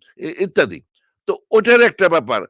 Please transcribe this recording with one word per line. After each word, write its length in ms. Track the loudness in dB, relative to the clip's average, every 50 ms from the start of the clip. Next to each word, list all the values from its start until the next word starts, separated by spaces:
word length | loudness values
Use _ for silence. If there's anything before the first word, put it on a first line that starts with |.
| _ _ _
ই-, 180 | -14 -12 -10 -8 -6
ইত্যাদি। 420 | -8 -4 -2 -2 -2 -2 -4 -12 _ _ _ _ _ _ _ _ _
তো 120 | -8 -8 -8 _ 0
ওটার 320 | 0 0 2 4 4 4 4
একটা 260 | 2 0 0 0 0
ব্যাপার। 340 | 0 0 -2 -2 -4 -6 -6 -8